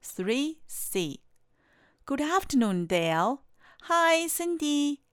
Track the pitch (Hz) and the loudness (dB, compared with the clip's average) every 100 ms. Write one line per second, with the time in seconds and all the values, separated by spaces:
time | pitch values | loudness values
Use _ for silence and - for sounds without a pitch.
0 | - - 185 240 294 320 - - - 196 | -16 -8 -2 0 -2 -6 -14 -10 -6 -4
1 | 165 - _ _ _ _ _ _ _ _ | -4 -6 _ _ _ _ _ _ _ _
2 | - - 294 370 - 285 226 185 170 180 | -6 -4 0 0 2 2 2 0 0 0
3 | 165 160 185 277 _ _ - _ - 339 | 2 2 2 -2 _ _ -20 _ 0 2
4 | 330 330 330 - 339 339 302 294 285 285 | 4 4 2 -4 -2 -2 0 2 0 -2
5 | _ | _